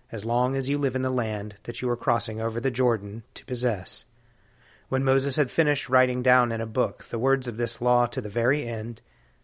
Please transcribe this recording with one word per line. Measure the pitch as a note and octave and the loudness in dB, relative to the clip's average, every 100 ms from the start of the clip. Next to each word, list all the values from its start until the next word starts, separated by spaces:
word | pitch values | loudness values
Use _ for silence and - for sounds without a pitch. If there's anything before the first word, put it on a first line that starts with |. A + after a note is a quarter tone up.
| - | -12
as | A2 | -6
long | A2+ A#2+ B2+ C3+ | 0 2 2 0
as | C3 | -2
you | D3 | 0
live | C#3 B2+ | 0 0
in | |
the | C3 | 0
land | B2+ A2 G#2+ G#2 - | 0 -2 -4 -6 -10
that | - - | -10 -4
you | B2 | -2
are | A#2+ | -2
crossing | - A#2 - A2 | 2 0 0 -4
over | A2+ A2+ | -2 -2
the | C3 | -2
Jordan | A#2 B2 A2 G2+ A2 - | 2 2 2 -4 -10 -12
to | - | -14
possess." | - A#2+ B2 F#2+ - - - _ _ _ _ _ _ _ - | -6 -2 0 -2 -4 -6 -8 _ _ _ _ _ _ _ -4
When | C3+ | 0
Moses | C3+ C3+ C3+ D3+ | 4 2 2 0
had | C3+ | 0
finished | - D3+ C#3+ - | 2 2 0 2
writing | B2+ B2+ B2 | 4 4 2
down | B2 B2+ A#2+ | 4 4 4
in | A2+ | -2
a | A2+ | -2
book | B2+ G#2 - - | 0 0 -2 -8
the | A2+ | 0
words | C3+ C3+ B2 | 2 2 0
of | A2 | -4
this | A#2 - | -2 0
law | B2 B2 A#2+ | 2 2 2
to | B2+ | -2
the | G#2 | -4
very | A2+ A#2+ D3 A#2+ | 0 0 0 -2
end, | A2+ A2+ A2+ _ _ _ _ | -6 -8 -10 _ _ _ _